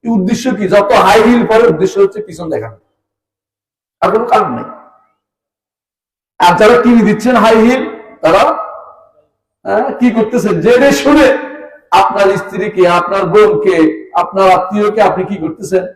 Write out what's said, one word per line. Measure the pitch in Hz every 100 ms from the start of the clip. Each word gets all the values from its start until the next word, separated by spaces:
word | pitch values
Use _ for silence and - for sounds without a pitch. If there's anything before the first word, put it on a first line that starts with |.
এই | 233
উদ্দেশ্য | 226 185 - 254 233
কি? | 190
যত | 208 202
হাই | 226 185 226
হিল | 226 240 -
পরে, | 220 240
উদ্দেশ্য | 156 185 196
হচ্ছে | 196 208
পিছন | - 165 165
দেখানো, | 139 110 107 _ _ _ _ _ _ _ _ _ _ _ _
আর | -
কোনো | 220 -
কারণ | - 151 117
নেই। | - - - _ _ _ _ _ _ _ _ _ _ _ _ _ _ _
আর | 175 165
যারা | 214 240
কিনে | 233 233
দিচ্ছেন | 214 208 247 240
হাই | 220 226
হিল, | 226 262 - - - -
তারা, | 156 185 - - - - - - _ _ _ _ _ _
হ্যাঁ, | 190 202 262
কি | - 247
করতেছেন? | 220 220 247 202 170
জেনে | 180 247 277
শুনে | - - 302 269 - - - - - _
আপনার | 185 - 196 190 175
স্ত্রীকে, | - - 208 - 175
আপনার | 175 - 196 175
বোনকে, | 202 208 214 185 170 156 - -
আপনার | 175 175 190 190
আত্মীয়কে | 185 180 208 208 214
আপনি | 196 185
কি | 185 202
করতেছেন? | 160 - 175 185 180